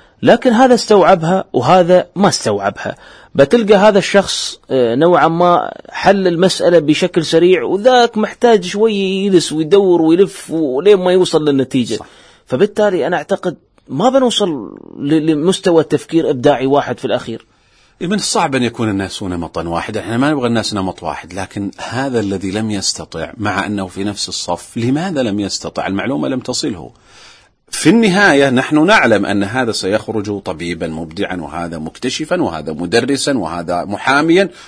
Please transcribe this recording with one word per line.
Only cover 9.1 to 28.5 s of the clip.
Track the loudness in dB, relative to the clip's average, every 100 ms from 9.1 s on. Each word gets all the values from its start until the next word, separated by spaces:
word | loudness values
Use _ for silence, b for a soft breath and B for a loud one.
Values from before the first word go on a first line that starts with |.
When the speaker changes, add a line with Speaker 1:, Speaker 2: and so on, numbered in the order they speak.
| -2 2 2 2
Speaker 1:
ويدور | -4 2 2 4 2
ويلف | 4 4 2 -2 -8
ولين | -4 -2 0 4 4
ما | 4
يوصل | 2 2 0 0
للنتيجة. | 0 0 -2 -2 -6
Speaker 2:
صح. | B B B B B
Speaker 1:
فبالتالي | 0 0 0 0 0 -2
أنا | -4
أعتقد | -4 -4 -4 -8 _ _ -10
ما | -2 0
بنوصل | 2 2 0 -2 -4 -10 -16 -20 -8
ل-، | 0 0 2
لمستوى | 0 0 0 2 2
تفكير | 2 -2 -2 -2 0
إبداعي | 0 0 2 0
واحد | 0 -2 -6
في | -4
الأخير. | -6 -6 -14 _ _ _ _ _ -10
Speaker 2:
إيه، | -4
من | -4
الصعب | -2 -2 0 0
أن |
يكون | -2 -2 -4
الناس | -2 -6 -8
نمطًا | -8 -8 -6 -8 -6
واحدا. | -6 -6 -8
إحنا | -6 -2
ما | 0
نبغى | 0 -2
الناس | -2 -2
نمط | -4 -6 -6
واحد، | -8 -10 -12
لكن | -12 -10 -8 -10 -10 -10
هذا | -6 -4 -4
الذي | -4 -4 -4
لم | -4 -4
يستطع، | -4 -6 -8 -10 -10 -10 -8
مع | -6 -4 -4
أنه | -6 -6
في | -6
نفس | -6 -6 -8
الصف، | -8 -6 -8 -8 -6
لماذا | -2 -2 -2 -4
لم | -2 -2
يستطع؟ | -4 -6 -8 -6 -4
المعلومة | -4 -4 -4 -4
لم | -6
تصله. | -6 -6 -6 -8 -14 _ b b b b b _ _
في | -2 4
النهاية | 4 4 4 4 4
نحن | 4